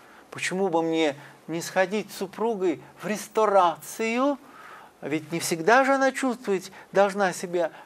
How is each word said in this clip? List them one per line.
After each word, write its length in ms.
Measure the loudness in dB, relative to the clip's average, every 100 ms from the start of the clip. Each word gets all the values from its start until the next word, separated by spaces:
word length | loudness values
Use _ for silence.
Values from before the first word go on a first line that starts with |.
| -20 -20 -20
Почему 380 | -10 -6 -2 0
бы 140 | 0
мне 340 | 0 0 0 -2 -10 -18 -10
не 120 | -8
сходить 500 | -4 0 0 -2 -6
с 40 | -8
супругой 600 | -10 -4 -4 0 -2 -2 -6 -12
в 60 | -8
ресторацию? 1300 | -8 -4 0 4 6 4 2 -8 -6 -2 0 0 -2 -8 -20 -20 -20 -20 _
Ведь 320 | -6 -6 -4
не 80 | -6
всегда 440 | -4 -2 4 6
же 100 | 6
она 180 | 4 2
чувствует, 580 | 0 -2 -2 -2 -4 -4 -18 -4
должна 400 | 2 2 2 -2
себя 380 | -2 -4 -2 -2 -4